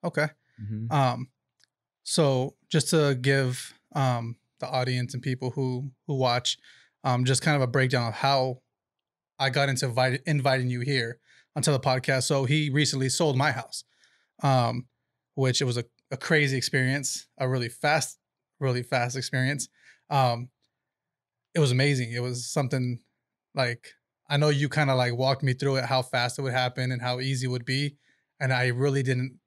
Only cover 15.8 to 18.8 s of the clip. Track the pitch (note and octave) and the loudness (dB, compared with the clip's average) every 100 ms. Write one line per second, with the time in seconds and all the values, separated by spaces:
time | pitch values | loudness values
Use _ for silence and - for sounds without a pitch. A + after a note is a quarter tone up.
15.8 | A#2 _ _ B2+ - D#3+ C#3+ C3+ B2 C#3 | -6 _ _ -10 2 2 4 0 -2 0
16.8 | B2+ C3+ C3 - - _ B2+ B2+ A#2 - | 0 0 -4 -8 -12 _ -2 -2 -4 -4
17.8 | D3 D3+ - - _ _ _ _ C3+ B2 | 0 0 -2 -10 _ _ _ _ -2 -2